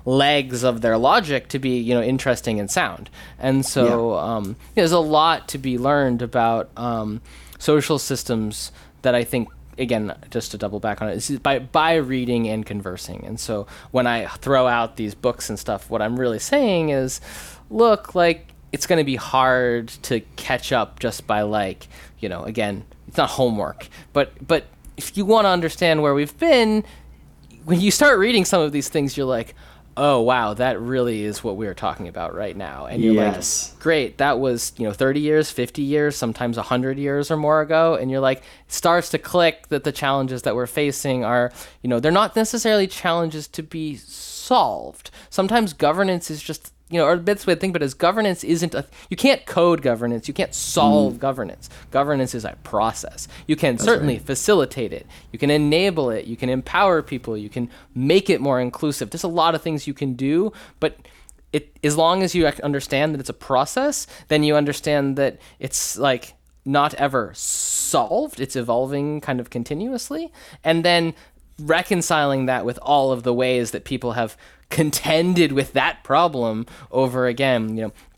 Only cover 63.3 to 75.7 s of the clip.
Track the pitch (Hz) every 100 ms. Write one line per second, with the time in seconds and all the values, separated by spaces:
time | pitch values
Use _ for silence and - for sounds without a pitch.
63.3 | - - 127 143 254 285 277 - - -
64.3 | 151 151 151 143 143 156 147 139 135 135
65.3 | - - - 131 - - - 139 123 -
66.3 | - _ _ 135 143 147 143 139 131 101
67.3 | - - - - - - 220 - 208 302
68.3 | - 135 131 117 117 131 143 147 151 147
69.3 | 123 117 123 117 151 240 247 - 302 330
70.3 | - - - 160 165 175 170 165 - -
71.3 | _ _ - 151 165 - 180 165 156 143
72.3 | 135 131 127 110 120 131 143 135 123 123
73.3 | 120 127 127 113 - - 131 120 117 113
74.3 | - - _ - - 151 - - 160 180
75.3 | 175 156 135 127